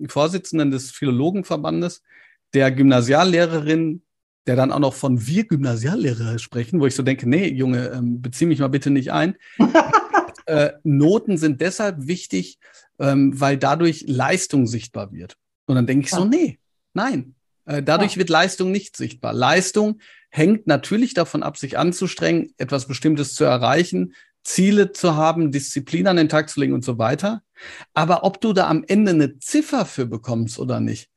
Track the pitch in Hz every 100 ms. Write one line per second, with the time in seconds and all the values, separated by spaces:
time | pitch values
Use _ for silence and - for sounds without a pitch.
0 | 151 139 160 185 - 160 143 131 131 -
1 | 143 123 160 196 - 156 156 165 175 -
2 | _ - _ _ _ 139 135 131 135 127
3 | 120 147 185 170 170 165 151 160 160 170
4 | _ _ _ _ - 123 131 143 135 -
5 | 139 123 117 185 214 151 131 113 135 233
6 | 147 113 113 113 - 123 117 175 139 135
7 | 131 135 120 160 190 131 131 123 127 127
8 | 120 120 123 - 170 151 135 139 139 139
9 | 127 151 165 - - - - 320 - 427
10 | - 392 - - - 151 147 - 156 139
11 | 156 220 214 170 156 131 175 - 208 160
12 | 131 180 - 185 170 - _ - _ -
13 | 139 139 139 135 139 139 139 156 170 156
14 | - 123 139 185 - 143 113 117 - 110
15 | 101 82 90 - _ _ - 127 123 139
16 | 139 175 202 330 285 - _ _ _ 185
17 | 254 151 - _ _ _ - 147 139 165
18 | 202 180 170 160 185 - 185 202 - -
19 | 120 - 117 117 127 180 180 214 214 214
20 | - - _ 151 165 220 - 139 - 214
21 | 247 175 165 147 - - 135 - 170 175
22 | 185 - 165 170 - - 135 139 127 127
23 | 156 147 139 - 143 127 120 156 175 180
24 | - - _ _ - - 190 202 196 -
25 | 175 151 160 165 156 139 - 135 - 170
26 | 190 170 156 156 156 147 135 131 127 117
27 | 117 143 202 226 _ - - - - 156
28 | 160 175 196 - 226 185 160 160 - 202
29 | 202 160 135 - - 294 302 269 180 -
30 | 120 110 - 117 113 - 127 113 113 113
31 | -